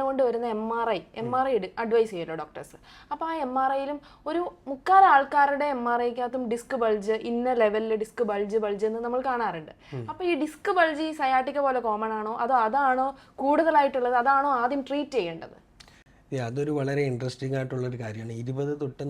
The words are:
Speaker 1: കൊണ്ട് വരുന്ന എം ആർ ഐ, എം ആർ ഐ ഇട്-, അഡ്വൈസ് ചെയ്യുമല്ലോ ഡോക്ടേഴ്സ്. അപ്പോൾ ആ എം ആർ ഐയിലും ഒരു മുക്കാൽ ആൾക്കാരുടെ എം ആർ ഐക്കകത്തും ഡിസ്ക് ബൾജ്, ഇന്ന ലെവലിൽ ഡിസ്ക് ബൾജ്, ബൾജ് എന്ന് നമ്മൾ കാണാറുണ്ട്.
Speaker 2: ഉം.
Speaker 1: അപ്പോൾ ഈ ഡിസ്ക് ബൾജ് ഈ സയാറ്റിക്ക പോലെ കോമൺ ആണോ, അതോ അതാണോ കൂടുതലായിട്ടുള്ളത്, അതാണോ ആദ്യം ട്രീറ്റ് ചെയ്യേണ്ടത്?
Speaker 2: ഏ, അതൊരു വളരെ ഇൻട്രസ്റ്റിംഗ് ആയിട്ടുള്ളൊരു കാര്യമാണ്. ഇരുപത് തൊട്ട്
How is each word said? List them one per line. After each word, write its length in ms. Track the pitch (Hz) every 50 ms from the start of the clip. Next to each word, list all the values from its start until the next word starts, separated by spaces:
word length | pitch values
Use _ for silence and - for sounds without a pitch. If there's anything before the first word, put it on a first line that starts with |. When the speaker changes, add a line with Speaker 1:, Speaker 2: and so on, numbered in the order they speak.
| 269
Speaker 1:
കൊണ്ട് 140 | 269 269 262 262
വരുന്ന 200 | 240 226 233 240 233 220
എം 80 | 214 220 220 226
ആർ 100 | 233 226 226 214
ഐ, 40 | 170 165 - - 220
എം 80 | 226 240 247 254
ആർ 60 | 262 269
ഐ 40 | 254
ഇട്-, 120 | 208 185 185 - - 226
അഡ്വൈസ് 260 | 220 226 233 226 220
ചെയ്യുമല്ലോ 240 | 202 175 165 151 160 160
ഡോക്ടേഴ്സ്. 360 | 151 - - - 135 - - - - - - - - -
അപ്പോൾ 140 | 302 320 330 320
ആ 40 | 330 320 277
എം 80 | 254 254 262
ആർ 100 | 269 269 277
ഐയിലും 240 | 269 277 277 294 285 - - - - - 302
ഒരു 120 | 320 339 349 - - - - 254
മുക്കാൽ 320 | 277 262 - - 381 392 381 370
ആൾക്കാരുടെ 560 | 294 277 277 269 294 285 285 277 285 269 294 294 277
എം 80 | 247 240 240
ആർ 100 | 240 240 240
ഐക്കകത്തും 360 | 240 233 247 247 240 254 262 254 220 240
ഡിസ്ക് 220 | 233 - - 269 240
ബൾജ്, 340 | 233 220 214 214 196 214 220 220 - 240
ഇന്ന 240 | 233 233 240 254 254 240
ലെവലിൽ 320 | 220 208 202 220 220 220 220 214
ഡിസ്ക് 220 | 214 - - - 240 208
ബൾജ്, 260 | 202 202 208 202 208 226 214
ബൾജ് 200 | 208 202 190 214 220
എന്ന് 140 | 220 226 233
നമ്മൾ 160 | 240 247 254 254
കാണാറുണ്ട്. 440 | 269 247 240 226 202 170 165 156 - - - - - 143
Speaker 2:
ഉം. 60 | 127 113 107
Speaker 1:
അപ്പോൾ 140 | - - 370 349
ഈ 20 | 349 269
ഡിസ്ക് 300 | 302 302 - - - - 381 370
ബൾജ് 260 | 330 320 302 285 320 320
ഈ 40 | 311 311
സയാറ്റിക്ക 420 | 277 262 262 262 254 294 262 285 277
പോലെ 140 | 269 254 247 240
കോമൺ 260 | 226 208 208 220 220 220
ആണോ, 160 | 214 214 214 233 - 240
അതോ 120 | 226 262 247 220
അതാണോ 420 | 220 226 277 277 262 254 254 262 269 269 - - - _ - 254
കൂടുതലായിട്ടുള്ളത്, 720 | 277 294 302 330 320 311 294 285 277 277 262 247 240 254 240 240
അതാണോ 280 | 269 269 269 277 285 269 240 233
ആദ്യം 180 | 247 285 285 262 -
ട്രീറ്റ് 280 | 277 294 294 294 277 233
ചെയ്യേണ്ടത്? 360 | 180 170 165 160 135 - - - - _ _ - - - - - _ _ _ _ _ - 139
Speaker 2:
ഏ, 80 | 131 120 113
അതൊരു 260 | 123 143 147 151 151 143
വളരെ 260 | 135 135 139 143 143 135
ഇൻട്രസ്റ്റിംഗ് 460 | 123 117 127 127 127 - 135 131 139 135
ആയിട്ടുള്ളൊരു 400 | 131 127 131 127 123 123 123 117 113
കാര്യമാണ്. 320 | 107 104 113 113 117 113 117 120
ഇരുപത് 300 | 127 131 135 143 143 147 147 147
തൊട്ട് 220 | 135 127 - 143 143